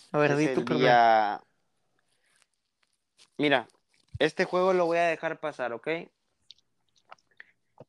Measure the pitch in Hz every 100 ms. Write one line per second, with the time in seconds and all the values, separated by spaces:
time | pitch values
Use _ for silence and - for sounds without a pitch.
0 | - 156 147 143 151 127 120 151 127 120
1 | 117 113 104 104 _ _ _ _ _ _
2 | _ _ _ _ _ _ _ _ _ _
3 | _ _ _ - 147 135 113 _ _ _
4 | _ - 151 - 180 180 185 185 170 170
5 | 170 160 160 156 156 143 120 117 - 165
6 | - _ _ _ _ - _ _ _ _
7 | _ - _ _ - _ _ _